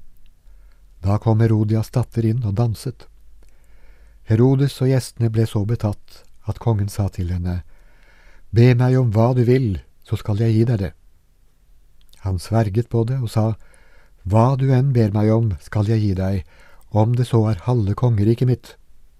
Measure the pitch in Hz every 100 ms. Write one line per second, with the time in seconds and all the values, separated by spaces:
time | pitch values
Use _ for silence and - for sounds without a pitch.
0 | - - - - - - - - - -
1 | 98 104 113 110 113 107 107 110 - 123
2 | - 117 113 120 107 101 117 101 131 -
3 | - - - - - - - - - -
4 | - - - 110 131 135 139 - 131 131
5 | - - 117 110 110 107 101 117 104 -
6 | - - - - - - 120 104 101 -
7 | 95 - 87 90 90 87 - - - -
8 | - - - - - 107 123 120 127 127
9 | 123 104 117 127 117 131 117 90 - -
10 | - 107 - 104 113 110 117 107 87 -
11 | - _ _ _ _ _ _ - - -
12 | - - 95 92 - 113 107 104 - 117
13 | 113 135 113 117 110 - - - - -
14 | - - 90 110 127 135 135 127 139 120
15 | 107 104 110 113 113 85 - 107 104 113
16 | 104 92 95 95 - - - - - 107
17 | 110 123 120 117 107 104 - 123 98 101
18 | 123 104 104 117 127 120 - - - -
19 | -